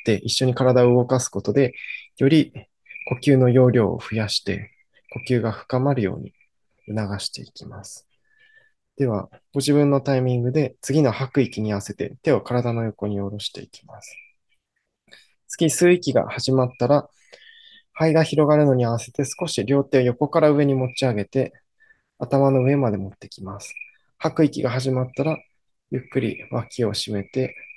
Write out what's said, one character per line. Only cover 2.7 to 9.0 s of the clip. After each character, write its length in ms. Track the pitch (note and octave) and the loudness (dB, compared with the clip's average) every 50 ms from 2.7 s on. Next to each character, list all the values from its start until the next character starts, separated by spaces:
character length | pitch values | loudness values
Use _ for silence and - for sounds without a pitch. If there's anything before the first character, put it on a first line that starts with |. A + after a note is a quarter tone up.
| _ _ _ _ - - - | _ _ _ _ -20 -16 -8
呼 100 | - - | -8 -8
吸 200 | - - D3 C#3 | -2 2 4 4
の 120 | C3 B2+ B2 | 6 6 6
容 220 | A#2+ C3 B2+ B2 | 6 6 6 6
量 180 | A#2+ A#2+ G#2+ F#2 | 6 4 2 0
を 100 | F2 - | -2 -6
増 180 | - - G#2+ | -8 -8 -6
や 120 | A2 G#2+ G2 | -4 -4 -4
し 120 | - - | -4 -6
て、 300 | - G2 F#2+ G2 G#2+ - _ _ _ _ _ _ _ _ | -4 -6 -6 -6 -8 -14 _ _ _ _ _ _ _ _
呼 80 | - - | -14 -14
吸 200 | - - B2+ A#2 | -4 -2 -2 -2
が 120 | A2 A2+ | -2 -4
深 280 | G#2 - - - - B2+ | -6 -8 -8 -6 -4 -2
ま 140 | C3+ C#3+ C3+ | 0 0 0
る 80 | B2+ | 0
よ 140 | G2+ F#2 - | -2 -2 -4
う 40 | D#2+ | -8
に 120 | - F#2+ - _ _ _ _ _ _ _ _ _ _ - | -12 -16 -18 _ _ _ _ _ _ _ _ _ _ -8
促 320 | G#2+ A2 G#2+ G2 G2+ G2+ | -6 -6 -6 -6 -8 -8
し 100 | - - | -10 -10
て 120 | - - | -12 -14
い 80 | - - | -18 -20
き 160 | _ - - | _ -20 -18
ま 160 | - - G2 G2+ | -16 -16 -16 -16
す。 220 | - - - - _ _ _ _ _ _ _ _ _ _ _ _ _ _ _ _ _ _ | -18 -20 -20 -20 _ _ _ _ _ _ _ _ _ _ _ _ _ _ _ _ _ _
で 100 | - | -2